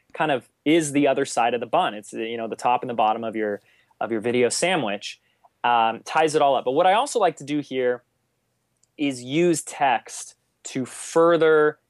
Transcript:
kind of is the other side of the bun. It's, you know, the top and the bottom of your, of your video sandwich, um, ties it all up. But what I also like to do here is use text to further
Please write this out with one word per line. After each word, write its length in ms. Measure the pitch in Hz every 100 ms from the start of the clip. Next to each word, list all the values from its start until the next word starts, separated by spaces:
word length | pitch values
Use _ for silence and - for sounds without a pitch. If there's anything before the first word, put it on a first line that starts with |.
| _
kind 180 | - 156
of 160 | 131 - _
is 280 | - 165 151
the 140 | 143 139
other 180 | 135 135
side 260 | - 120
of 60 | 120
the 60 | 117
bun. 260 | 156 170
It's, 180 | 107 -
you 240 | 117 113 117
know, 100 | 113
the 80 | 110
top 260 | 127 123
and 60 | 127
the 60 |
bottom 280 | 117 110 113
of 140 | 113 110
your, 240 | 107 101 _ _ _ -
of 100 | 107
your 100 | 113
video 260 | 113 123 120
sandwich, 720 | - 170 185 113 104 - - _ _ _ _
um, 360 | 120 120 113 113
ties 300 | - 156 160
it 60 | 151
all 140 | 143 127
up. 80 |
But 80 | -
what 140 | 139 180
I 80 |
also 240 | 202 285 240
like 180 | 185 156
to 80 |
do 160 | 139 147
here 420 | 139 131 123 123 _ _ _ _ _ _ _ _ _ -
is 260 | 143 127
use 400 | 123 147 175 156
text 720 | - - 139 117 - - - - _ _
to 220 | - 131 123
further 920 | - - 165 165 170 160 156 151 -